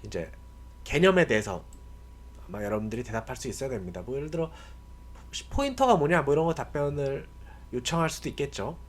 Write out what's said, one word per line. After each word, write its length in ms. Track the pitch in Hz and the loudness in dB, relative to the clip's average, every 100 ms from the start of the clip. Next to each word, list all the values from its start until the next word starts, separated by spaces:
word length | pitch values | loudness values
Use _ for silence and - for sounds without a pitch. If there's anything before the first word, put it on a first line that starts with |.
이제 260 | - 92 80 - - - - - | -6 -6 -6 -10 -18 -18 -18 -16
개념에 420 | - 147 185 185 147 | -2 6 8 8 6
대해서 380 | 110 107 87 - - - - - - - - - | 4 2 -6 -8 -18 -16 -18 -18 -18 -18 -16 -12
아마 160 | 101 | -6
여러분들이 400 | 104 107 107 113 | -2 -2 -2 -4
대답할 340 | 117 113 110 127 | -4 -4 -4 -8
수 120 | 127 | -8
있어야 220 | 101 135 | -6 -4
됩니다. 320 | 117 90 90 | -4 -6 -8
뭐 140 | 90 135 | -6 -6
예를 140 | 151 | -4
들어 200 | 165 160 - - - - - - - - | -4 -4 -6 -18 -18 -18 -18 -18 -18 -12
혹시 220 | - - | -12 -4
포인터가 480 | - 277 254 262 196 | 0 0 4 6 6
뭐냐 260 | 147 170 | 6 4
뭐 120 | 139 | 6
이런 120 | 147 165 | 4 4
거 80 | |
답변을 720 | 160 123 147 143 143 139 139 - - - - - | 0 -2 0 0 0 -2 -4 -8 -16 -18 -18 -6
요청할 380 | 123 123 165 160 | -4 0 2 2
수도 180 | - 147 | 0 -6
있겠죠. 500 | - 143 - 104 170 | -4 -4 -2 -6 -6